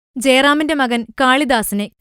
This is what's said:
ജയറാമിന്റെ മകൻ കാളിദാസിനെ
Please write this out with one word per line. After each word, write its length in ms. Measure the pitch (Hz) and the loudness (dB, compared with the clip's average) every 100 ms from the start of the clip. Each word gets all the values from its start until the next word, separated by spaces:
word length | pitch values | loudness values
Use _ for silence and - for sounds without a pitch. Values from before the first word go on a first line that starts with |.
| _ 262 | _ -4
ജയറാമിന്റെ 560 | 262 254 285 294 311 | 0 2 2 2 0
മകൻ 320 | 302 254 233 226 - | -2 -2 -4 -6 -2
കാളിദാസിനെ 720 | 254 262 277 240 208 202 208 - | 0 2 2 0 0 -6 -6 -4